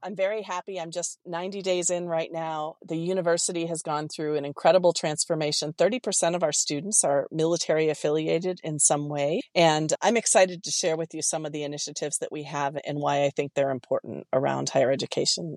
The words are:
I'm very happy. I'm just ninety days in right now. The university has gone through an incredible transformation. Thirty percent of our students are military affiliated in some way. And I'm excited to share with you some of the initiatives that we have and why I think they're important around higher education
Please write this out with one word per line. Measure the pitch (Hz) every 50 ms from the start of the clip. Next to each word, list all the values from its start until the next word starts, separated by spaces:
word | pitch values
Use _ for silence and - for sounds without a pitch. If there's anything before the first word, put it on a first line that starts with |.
| -
I'm | 190 208
very | 170 190 196 220 220 196
happy. | 196 180 180 - - 196 180
I'm | 160 165 160
just | 175 170 - - - -
ninety | 180 175 170 180 196 196 202
days | 180 190 180 180 170 180
in | 180 175 175
right | 175 165 165 165 -
now. | 165 165 160 160 156 156 151 160 - _ -
The | - 165
university | 160 165 180 190 190 170 175 170 170 - - 180 170 165
has | 165 170 160 -
gone | 165 151 151 151
through | 151 - - 156 151 151
an | 147 139
incredible | 143 143 - - 170 170 185 180 175 165
transformation. | - - 160 151 - - - 170 156 156 147 147 - 156 151 156
Thirty | - 170 196 233 247
percent | - 220 185 - 185 165 175
of | 175 175
our | 151 143
students | - - - 151 143 160 202 214 - -
are | 147 143 139 135 - -
military | 156 156 165 170 160 - - 156 156 160 151
affiliated | 147 - - 151 147 156 156 160 165 165 175 185 180 - -
in | 160 151 147
some | - - 156 147 147 147
way. | 147 143 143 143 165 240 - - -
And | 175 170 160 156 156 156 151 143 -
I'm | - 196 233
excited | 226 - - - 214 190 185 180 170 -
to | 151
share | - - - 175 160
with | 160 165 160 -
you | 156 151
some | - - 156 156
of | 151
the | 151 151 147
initiatives | 143 147 143 - - 151 - 160 147 147 -
that | - -
we | - 151 147
have | 143 151 143 143 139 151 143 -
and | - 143 147
why | 143 143 143 143 143
I | 139
think | - - 143 143 -
they're | 143 139 139
important | 131 127 - - 135 - - - - - - - -
around | 131 139 139 135 135 139 135
higher | - 139 131 123 139
education | 127 - - - 139 139 - - - 170 160 147